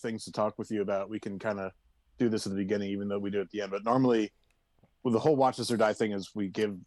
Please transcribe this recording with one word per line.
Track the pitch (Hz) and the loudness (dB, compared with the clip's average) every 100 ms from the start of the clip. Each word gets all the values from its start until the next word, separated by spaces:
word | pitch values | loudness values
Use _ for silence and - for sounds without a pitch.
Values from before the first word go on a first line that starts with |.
things | 120 110 - | -6 -6 -6
to | |
talk | 113 107 - | -2 0 -2
with | 104 | -4
you | 107 | -2
about, | 101 98 98 | 0 -2 -2
we | 107 | -6
can | 107 95 | -6 -6
kinda | 110 101 95 - _ _ _ - | -4 -4 -6 -10 _ _ _ 0
do | 120 | 2
this | 107 101 | 2 -2
at | |
the | 98 | -2
beginning, | 98 104 98 | 0 0 -2
even | 101 101 | -4 -4
though | 101 | -4
we | 101 | -2
do | 101 | -2
it | |
at | 92 | -4
the | 104 | -4
end. | 98 | -4
But | 101 110 | -2 2
normally, | 131 127 113 104 - _ _ _ _ _ _ | 4 4 4 2 -4 _ _ _ _ _ _
well, | 127 | 0
the | 113 | 4
whole | 151 139 | 4 4
Watch | 127 123 | 4 2
This | 117 | 0
or | 113 | 2
Die | 110 | 4
thing | 104 110 | 4 0
is | 101 90 107 | -2 -6 -6
we | 98 | -4
give, | 104 107 92 | 0 -2 -2